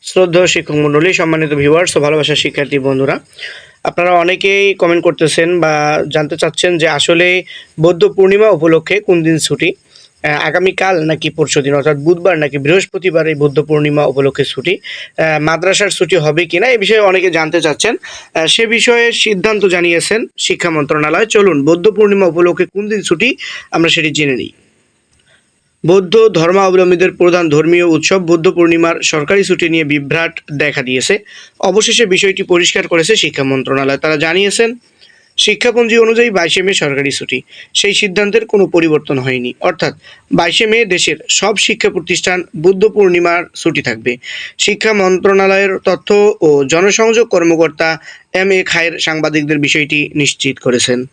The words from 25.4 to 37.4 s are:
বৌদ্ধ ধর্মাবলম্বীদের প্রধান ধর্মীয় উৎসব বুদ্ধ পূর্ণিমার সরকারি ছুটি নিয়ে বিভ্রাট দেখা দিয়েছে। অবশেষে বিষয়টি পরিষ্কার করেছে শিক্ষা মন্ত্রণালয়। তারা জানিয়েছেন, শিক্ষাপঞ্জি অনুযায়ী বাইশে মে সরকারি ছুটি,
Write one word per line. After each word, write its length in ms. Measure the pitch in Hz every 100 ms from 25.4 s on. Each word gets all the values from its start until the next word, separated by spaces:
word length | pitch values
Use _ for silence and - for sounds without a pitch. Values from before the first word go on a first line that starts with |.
| _ _ _ _ 156
বৌদ্ধ 420 | 190 180 202 220
ধর্মাবলম্বীদের 840 | 175 165 190 196 185 180 175 185
প্রধান 360 | - 175 175 170
ধর্মীয় 360 | 147 156 175
উৎসব 360 | 175 156 151 190
বুদ্ধ 280 | 170 170 160
পূর্ণিমার 460 | 170 170 165 165 165
সরকারি 420 | - 160 147 196
ছুটি 240 | 180 185 175
নিয়ে 160 | 165
বিভ্রাট 560 | 156 147 143 160 165 - -
দেখা 300 | 147 147 139
দিয়েছে। 360 | 127 127 120 208 - - - _
অবশেষে 460 | 190 185 214 226 226
বিষয়টি 360 | 185 196 190
পরিষ্কার 460 | 190 180 175 196 185
করেছে 280 | 175 160 214
শিক্ষা 280 | 160 139
মন্ত্রণালয়। 520 | 135 135 123 135 135 139
তারা 200 | 156 156
জানিয়েছেন, 580 | 160 175 202 196 233 240 _ _ - _ _ -
শিক্ষাপঞ্জি 640 | - 214 240 226 233 233
অনুযায়ী 320 | 226 226 240
বাইশে 320 | 190 170 190
মে 120 | 185
সরকারি 360 | 190 151 135 139
ছুটি, 320 | 127 - 127